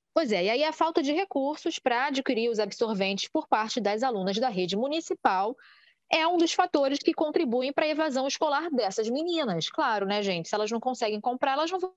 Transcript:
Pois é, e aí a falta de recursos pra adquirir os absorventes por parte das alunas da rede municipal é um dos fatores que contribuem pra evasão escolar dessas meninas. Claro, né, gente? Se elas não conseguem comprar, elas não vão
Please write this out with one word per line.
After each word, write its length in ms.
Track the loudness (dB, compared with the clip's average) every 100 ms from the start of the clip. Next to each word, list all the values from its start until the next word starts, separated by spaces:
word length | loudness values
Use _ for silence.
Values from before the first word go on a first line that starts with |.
| _
Pois 160 | 0 2
é, 140 | 2
e 60 | 2
aí 120 | 2
a 100 | 0
falta 300 | 0 0 2
de 100 | 2
recursos 680 | 0 0 -2 -2 -2 -4 -2
pra 260 | 0 0 0
adquirir 420 | 0 0 2 2
os 120 | 0
absorventes 680 | -2 -2 -2 0 0 -2 -4
por 200 | -4 0
parte 320 | 0 0 0
das 240 | 0 0
alunas 340 | 0 0 0 0
da 100 | 0
rede 280 | 0 -2 0
municipal 800 | -2 -2 -4 0 0 2 -2 -4 -14 -20 _ _ -4
é 160 | 0
um 120 | 2 4
dos 160 | 2
fatores 480 | 2 2 2 2 2
que 120 | 2
contribuem 600 | 2 2 2 2 0 0
pra 160 | 2 2
evasão 400 | 2 0 0 -2
escolar 420 | 0 0 0 0
dessas 400 | -2 -2 -2 -2
meninas. 580 | -2 -2 0 0 -2 -2
Claro, 380 | 0 0 0 0
né, 160 | 0
gente? 260 | 0 -2 -2
Se 60 |
elas 160 | -2 -2
não 80 | -2
conseguem 420 | -4 -2 -2 -2
comprar, 340 | -4 -2 0
elas 160 | 0 0
não 80 | -2
vão 120 | -6